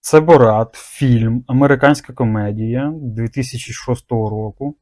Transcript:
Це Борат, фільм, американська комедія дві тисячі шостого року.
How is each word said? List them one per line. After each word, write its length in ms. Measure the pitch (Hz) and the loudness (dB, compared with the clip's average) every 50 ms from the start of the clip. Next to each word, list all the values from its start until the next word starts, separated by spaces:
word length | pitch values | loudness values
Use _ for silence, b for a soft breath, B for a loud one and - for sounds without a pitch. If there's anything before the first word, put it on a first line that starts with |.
Це 180 | - - - 156 | -2 4 2 2
Борат, 560 | 156 165 170 139 123 113 107 107 117 - _ | 6 6 6 6 6 4 4 2 -2 -4 _
фільм, 680 | - - - - - 143 127 120 113 113 110 113 123 123 | -20 -20 -18 -6 -2 0 2 2 2 2 0 -2 -4 -4
американська 680 | - 127 131 139 143 143 131 143 139 147 143 - - 127 | -2 0 2 4 4 4 4 4 2 2 2 -4 -16 -6
комедія 800 | - 127 110 107 107 104 104 104 107 110 113 117 127 - 147 160 | -4 -2 -2 0 -2 -2 -4 -4 -4 -4 -4 -4 -4 -4 -6 -8
дві 340 | 156 143 120 107 113 117 113 | -8 -10 -10 -8 -6 -8 -6
тисячі 440 | _ 139 127 123 - 120 - - 120 | _ -6 -8 -6 -8 -12 -12 -12 -14
шостого 560 | - - - 123 - _ _ 123 113 110 107 | -12 -6 -6 -6 -6 _ _ -4 -4 -4 -4
року. 460 | 107 107 107 107 - _ 135 147 147 _ | -6 -8 -8 -10 -10 _ -12 -12 -12 _